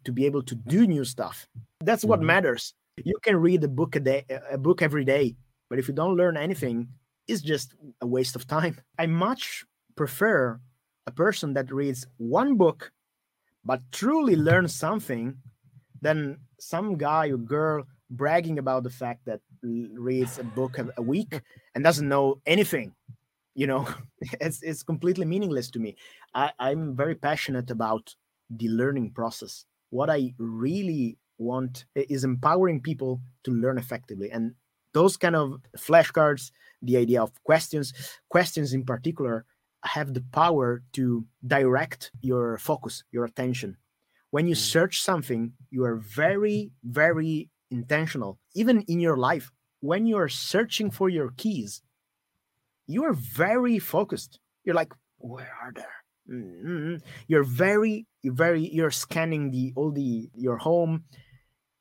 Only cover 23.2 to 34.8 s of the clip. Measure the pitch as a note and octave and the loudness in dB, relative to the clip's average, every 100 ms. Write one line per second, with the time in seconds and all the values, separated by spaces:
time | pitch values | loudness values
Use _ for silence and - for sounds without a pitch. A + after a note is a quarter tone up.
23.2 | _ _ _ - C#3 C3+ C3+ - - - | _ _ _ -4 0 0 -2 -8 -14 -14
24.2 | C#3 - D#3 - D#3+ D#3 - D#3+ F3 F#3 | -12 -6 -6 -6 -8 -8 -6 -4 -2 0
25.2 | D#3+ F#3 G3+ C#3 - A#2 A2 - - - | 0 -2 -2 -2 -4 -6 -8 -8 -20 -20
26.2 | - - C#3+ - B2+ D3+ D#3 B2+ D3 E3 | -10 -2 -2 -2 -2 -2 -2 -2 -2 -2
27.2 | C#3+ D3+ - B2+ B2+ A#2 A2+ A2 - - | -2 -2 -2 -4 -4 -2 -2 -2 -6 -20
28.2 | _ _ - A#2 A2+ A2+ C3 C#3 A2+ - | _ _ -16 -6 -2 0 0 0 -4 -4
29.2 | A2+ - G#2 - - _ _ A#2+ D3 D3+ | -6 -6 -14 -16 -20 _ _ -2 0 0
30.2 | B2+ B2+ A#2 A2+ B2+ F#3 G3 D#3 A#2+ A2+ | -2 -4 -8 -4 -2 -2 -2 -2 -2 -4
31.2 | _ - A#2 B2+ B2+ B2+ - - C#3 C#3 | _ -8 -4 -2 -4 -8 -8 -4 -2 -2
32.2 | C3+ B2+ D3+ F3 F#3 D#3 B2 C#3+ C3 B2+ | -2 0 2 4 4 2 -4 -4 -4 -6
33.2 | B2+ _ - A#2+ B2 C3 A#2 A#2 - G2+ | -8 _ -4 0 0 -2 -4 -8 -10 -10
34.2 | G2+ A#2 A2+ B2 _ _ | -8 -6 -6 -8 _ _